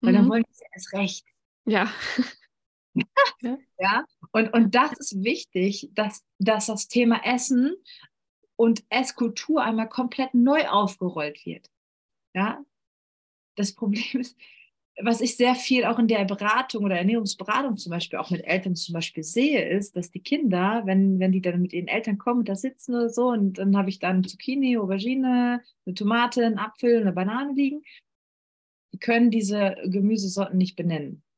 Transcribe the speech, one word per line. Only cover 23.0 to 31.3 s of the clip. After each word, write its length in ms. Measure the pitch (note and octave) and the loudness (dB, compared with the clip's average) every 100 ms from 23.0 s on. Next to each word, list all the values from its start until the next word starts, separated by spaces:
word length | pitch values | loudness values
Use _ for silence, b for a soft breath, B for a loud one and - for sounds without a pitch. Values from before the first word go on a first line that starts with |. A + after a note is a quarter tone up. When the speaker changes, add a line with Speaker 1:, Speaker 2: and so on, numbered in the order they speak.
| A#3 | -2
Speaker 1:
so, 200 | A#3 B3 | 0 0
und 280 | A3+ G3 F#3 | 2 0 0
dann 180 | G3 G3+ | 2 2
habe 120 | F#3+ | 2
ich 100 | - | -2
dann 240 | F3 F#3 | 0 0
Zucchini, 540 | F#3 - - C#4 C4 A#3 | 0 -4 -4 0 0 0
Aubergine, 840 | F#3+ G3 A3+ C4 B3+ B3 A#3+ A#3+ b _ F#3+ | 0 -2 -2 -2 0 2 0 -2 b _ -10
eine 100 | F#3 | -4
Tomate, 500 | G#3 A#3 A#3+ A#3+ A3+ | 0 0 0 2 0
einen 140 | G3+ | 0
Apfel, 420 | G#3+ - A#3+ A#3 | -6 -2 2 4
eine 120 | G3+ | 2
Banane 400 | F3 F#3+ A#3+ C#4+ | 0 -2 -4 -4
liegen, 300 | C4+ C#4 D4 B B _ _ _ _ _ _ _ _ _ | -2 -2 -2 B B _ _ _ _ _ _ _ _ _
die 60 | F#3 | -8
können 320 | - A#3 A#3+ | 0 4 4
diese 440 | A3 G3 G#3 G3 F#3+ F#3 | 4 0 0 0 0 -2
Gemüsesorten 720 | G3 G3+ A3 G3 G3 F#3+ F#3 | 0 2 0 -2 -2 0 0
nicht 180 | F#3 - | 0 -2
benennen. 480 | E3+ D#3 C#3 - _ | -2 -2 -6 -12 _